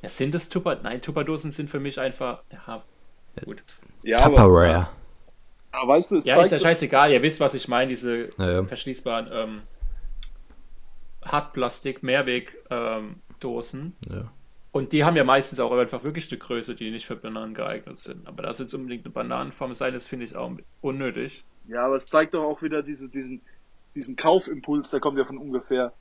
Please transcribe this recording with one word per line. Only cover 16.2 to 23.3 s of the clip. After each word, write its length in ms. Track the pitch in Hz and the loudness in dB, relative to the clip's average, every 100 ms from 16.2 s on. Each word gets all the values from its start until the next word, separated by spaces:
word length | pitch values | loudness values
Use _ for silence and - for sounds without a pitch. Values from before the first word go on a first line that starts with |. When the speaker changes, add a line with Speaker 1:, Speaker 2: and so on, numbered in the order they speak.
| 156 | -10
Speaker 1:
eine 60 | 143 | -12
Größe, 380 | - 120 110 120 | -6 -8 -6 -10
die 160 | 110 | -8
nicht 160 | 113 - | -10 -10
für 80 | 110 | -12
Bananen 400 | 113 110 110 107 | -10 -10 -10 -8
geeignet 420 | 107 110 - - | -8 -8 -12 -18
sind. 300 | - - - | -16 -16 -16
Aber 160 | - | -12
dass 160 | - 117 | -10 -8
jetzt 140 | 131 | -10
unbedingt 320 | 139 127 120 - | -10 -10 -12 -12
eine 80 | |
Bananenform 600 | - 123 123 135 - 131 | -8 -6 -6 -8 -8 -10
sein, 200 | 120 131 | -6 -6
das 120 | 127 - | -6 -10
finde 200 | 131 117 | -12 -12
ich 100 | 98 | -10
auch 160 | 123 123 - - | -10 -12 -18 -10
unnötig. 640 | 147 135 131 117 120 - - - - | -8 -4 -6 -6 -10 -12 -20 -20 -12
Speaker 2:
Ja, 180 | 120 127 | -4 -2
aber 100 | 135 | -2
es 120 | - | 2
zeigt 260 | 156 156 | 2 2
doch 100 | 170 | 0
auch 180 | 151 147 | -2 -4
wieder 220 | 156 151 | -4 -4
diese, 260 | 143 143 135 | -6 -10 -10
diesen, 320 | 135 131 | -12 -10